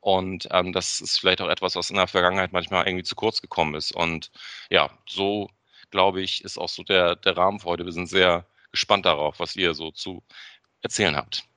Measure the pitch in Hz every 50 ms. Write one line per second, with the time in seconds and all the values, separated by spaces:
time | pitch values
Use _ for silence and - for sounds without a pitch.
0 | - 104 95 92 92 92 95 87 - - - 92 90 92 90 92 87 - - -
1 | 85 90 - - - 95 92 - 95 82 82 - 95 90 - 90 87 - 95 101
2 | 92 92 - 95 90 90 92 98 92 90 - 90 87 - 98 92 - 98 92 92
3 | 90 - - - - 110 - - - - - - 82 76 73 78 76 - - -
4 | 85 82 82 80 - - _ - - - - - - - 92 87 76 71 - _
5 | _ - - 95 98 98 104 104 101 92 _ _ _ _ _ - - _ - 98
6 | 92 98 92 95 95 90 - - - 98 - - 87 85 - - 90 - 101 92
7 | 90 87 90 - - 98 90 87 90 95 98 104 - 85 87 85 87 90 85 82
8 | 90 85 90 95 92 90 87 85 87 _ _ _ _ _ - - - - 104 98
9 | 90 92 80 71 76 76 - - 87 80 - - 90 85 80 76 80 80 78 -
10 | - 95 92 - _ _ _ - - - - _ _ _ _ _ - - - -
11 | 107 90 76 69 - - - - - _ _